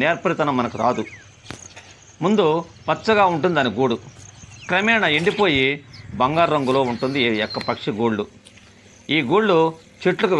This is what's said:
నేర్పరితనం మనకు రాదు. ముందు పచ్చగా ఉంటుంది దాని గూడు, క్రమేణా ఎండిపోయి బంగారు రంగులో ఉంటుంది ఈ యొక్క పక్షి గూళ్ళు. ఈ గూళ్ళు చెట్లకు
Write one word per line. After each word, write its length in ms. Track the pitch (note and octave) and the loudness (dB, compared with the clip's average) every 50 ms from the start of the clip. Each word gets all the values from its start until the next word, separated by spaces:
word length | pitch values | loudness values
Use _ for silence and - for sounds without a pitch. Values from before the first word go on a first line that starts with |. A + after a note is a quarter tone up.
| C3 | 0
నేర్పరితనం 540 | D#3 F3 E3+ - F#3 E3 - D#3 D3 C3+ B2 | 0 0 0 -2 -4 -2 0 -2 -2 0 -2
మనకు 180 | A#2+ A2 - A2 A#2 | -2 -4 -4 -2 -2
రాదు. 220 | B2 A#2 A2+ G#2 - - - - - - - - - - - - - - - - - - - - - - - D#3 | 0 0 -2 -6 -8 -12 -18 -20 -20 -20 -20 -18 -18 -18 -18 -18 -20 -20 -20 -20 -20 -20 -20 -20 -20 -12 -4 -2
ముందు 220 | F#3 A3 G#3 F#3 D#3 D#3 E3+ E3+ - - - - - | 0 2 4 4 2 2 0 -2 -6 -14 -10 -4 -4
పచ్చగా 360 | D#3 - - A3+ A3 G#3 G3 F#3 E3+ | -4 -2 0 2 4 4 4 4 2
ఉంటుంది 240 | D#3 C3+ F#3 E3+ D3 | 0 0 0 2 2
దాని 120 | C3+ A#2+ F#2+ A2 | 0 0 0 0
గూడు, 160 | C3+ B2+ A#2 A2+ - - - - - - - - - - - - - - | 0 0 0 -4 -6 -14 -20 -20 -20 -20 -20 -20 -20 -20 -20 -18 -8 -4
క్రమేణా 420 | F3+ F#3 G3+ A3 A#3 A3 G3 D#3+ D3 D3+ | -2 0 0 2 0 2 2 2 0 2
ఎండిపోయి 480 | E3+ G3+ - - G#3 F#3 D3 C3+ C3 C3+ C#3+ D3 - - - - - - - G2+ B2 | 0 0 0 2 0 2 2 2 2 0 0 -4 -8 -16 -20 -20 -18 -14 -2 0 0
బంగారు 320 | C3+ D3+ E3 E3+ D#3+ D3+ | 2 2 2 2 2 2
రంగులో 260 | D3+ C3+ B2 C3 C3+ C3+ B2 A#2+ | 0 0 2 2 2 2 0 -2
ఉంటుంది 260 | A2 C3+ C3 C#3 C#3+ A#2+ | -2 -4 -2 0 0 0
ఈ 80 | A#2+ A2 G#2+ A2 | 0 0 0 -2
యొక్క 220 | G#2+ - B2 - - | -4 -4 -6 -4 -4
పక్షి 220 | A#2 - - - A2 G2+ | -6 -4 -4 -6 -4 0
గూళ్ళు. 260 | A#2 A#2 A2 G2+ G#2 - - - - - - - - - - - - - - - - - C#3 | 0 0 0 -2 -4 -8 -10 -20 -20 -20 -20 -20 -20 -20 -20 -20 -20 -20 -20 -20 -6 -2 -2
ఈ 40 | D#3+ C3+ A#2 D#3+ | -2 0 0 0
గూళ్ళు 260 | G#3 A3 G#3 F3 D#3+ D#3+ D#3+ D#3+ - - - - - - | 0 2 2 4 2 2 2 -2 -6 -16 -20 -20 -4 -2
చెట్లకు 340 | F3+ F3+ - - F#3+ F3+ D3+ | -2 -2 0 -2 0 2 2